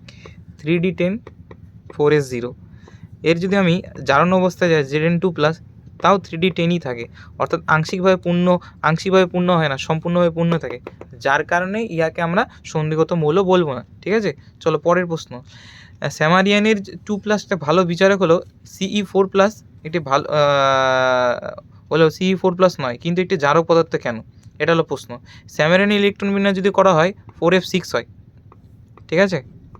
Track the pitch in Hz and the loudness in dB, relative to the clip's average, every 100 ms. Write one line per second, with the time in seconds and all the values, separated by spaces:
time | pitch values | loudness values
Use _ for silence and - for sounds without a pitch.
0 | - - - - - - 147 175 180 170 | -20 -20 -20 -20 -20 -14 -4 -2 -2 -2
1 | 175 214 - - - - - - - - | -4 -4 -12 -20 -20 -20 -20 -20 -20 -2
2 | 147 151 135 127 120 123 - - - - | 2 2 0 -6 -8 -10 -20 -20 -20 -20
3 | - - 156 170 190 196 185 175 - - | -20 -6 -2 0 0 0 2 0 -4 -12
4 | 139 139 170 185 185 175 180 160 135 151 | 0 2 4 2 0 0 0 2 0 -2
5 | 160 170 185 165 147 165 - - - - | 0 0 -2 0 -2 -2 -10 -20 -20 -4
6 | 170 196 - 165 185 170 170 175 143 120 | 0 0 0 -4 -4 0 -2 -2 -4 -10
7 | 117 - - - 135 165 160 156 156 190 | -12 -16 -20 -8 -4 -4 0 0 0 0
8 | 185 185 175 175 180 180 - - 147 160 | 2 2 0 0 2 0 -2 -6 -2 -2
9 | 196 185 180 180 180 175 156 135 - 160 | 2 2 2 0 0 0 0 -4 -4 -4
10 | 170 175 175 165 170 165 131 123 - - | -2 0 0 0 -2 -2 -4 -12 -14 -18
11 | - 120 139 143 156 175 185 208 226 165 | -20 -8 -2 0 0 -2 -2 -6 -6 -4
12 | 160 160 170 180 254 - - 160 156 156 | -4 -2 -2 -2 -2 -8 -10 -6 -4 -2
13 | 160 175 151 170 185 185 156 123 - - | 0 0 0 0 2 2 0 -4 -12 -14
14 | - 214 202 147 - - 165 156 170 175 | -4 -2 -2 -8 -16 -6 -4 -2 0 0
15 | 180 160 - 123 - - - - - - | 0 -6 -10 -18 -20 -20 -20 -20 -20 -10
16 | 147 - 156 180 190 208 214 220 196 - | -10 0 2 4 4 2 2 -2 -4 -16
17 | - 208 208 208 - 185 143 165 180 170 | -8 -6 -2 -4 -2 -6 0 0 0 2
18 | 190 196 180 170 - _ - - 190 202 | 2 2 2 2 0 _ -20 -10 -4 -4
19 | 196 190 190 190 196 220 - - 156 170 | -2 0 0 2 0 0 -16 -18 -8 -6
20 | 143 139 - 151 143 143 135 135 131 131 | -2 -2 0 2 2 4 2 2 2 2
21 | 127 127 123 - - - - - - 151 | 2 2 0 -2 -6 -14 -20 -20 -4 2
22 | 160 156 185 185 185 175 185 - 135 120 | 2 2 -2 0 0 2 2 2 -6 -6
23 | 170 175 185 190 139 151 165 165 160 156 | -4 -4 -2 0 2 2 4 2 2 -4
24 | 127 113 - - - - 151 165 160 143 | -6 -8 -12 -20 -20 -6 0 0 0 -6
25 | - 123 - - - - 151 180 202 208 | -10 -18 -18 -20 -20 -2 2 2 2 2
26 | 202 202 202 202 196 190 196 190 190 160 | 0 -2 -4 0 0 0 0 2 4 4
27 | 170 202 - - 165 185 175 185 - 123 | 2 -2 -16 -2 2 2 0 -4 -4 -6
28 | 117 - - - - - - - - - | -8 -16 -20 -20 -20 -20 -20 -20 -20 -20
29 | - 160 196 170 - - - - | -6 0 0 0 -8 -20 -20 -14